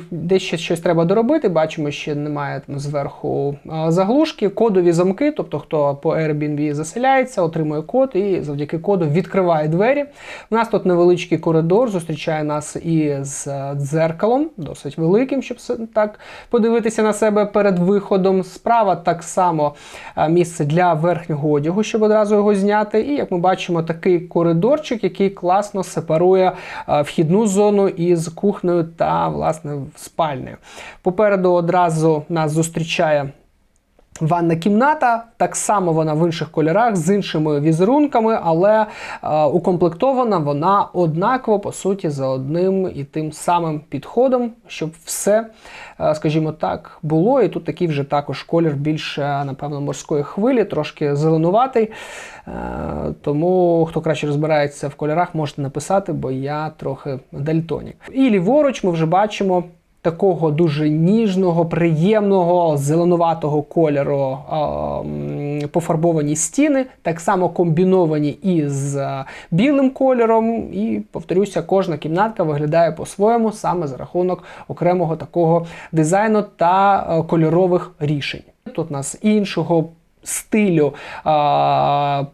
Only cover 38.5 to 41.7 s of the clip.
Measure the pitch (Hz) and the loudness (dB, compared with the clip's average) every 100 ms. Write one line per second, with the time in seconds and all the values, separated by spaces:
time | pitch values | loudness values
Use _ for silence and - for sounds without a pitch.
38.5 | 165 196 220 214 - - - - 151 151 | 2 4 4 0 -6 -14 -10 -2 2 2
39.5 | 170 190 180 175 165 262 254 247 185 143 | 2 0 2 0 2 0 2 2 0 0
40.5 | 143 170 202 - 180 170 156 208 262 254 | 0 2 2 0 0 0 0 0 0 0
41.5 | 202 202 | 0 -2